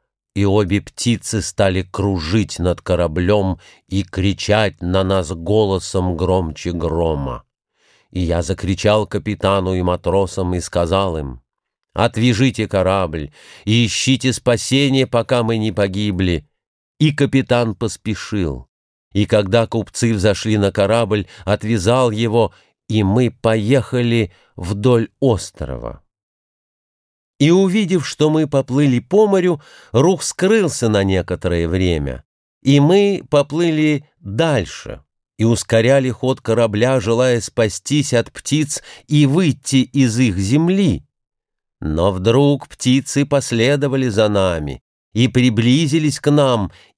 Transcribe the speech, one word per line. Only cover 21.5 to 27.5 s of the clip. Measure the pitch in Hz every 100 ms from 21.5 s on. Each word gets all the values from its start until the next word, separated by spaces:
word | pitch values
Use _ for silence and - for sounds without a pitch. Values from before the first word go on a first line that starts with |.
| 104 107 113 90 127 123
его, | 107 113 113 107 - _ _ -
и | 110
мы | 98 107 123
поехали | - 113 113 104 135 107 127 120 117 104 _ _ -
вдоль | 87 101 117 120 113 -
острова. | 135 107 - - 69 64 58 - _ _ _ _ _ _ _ _ _ _ _ _ _ -
И | 143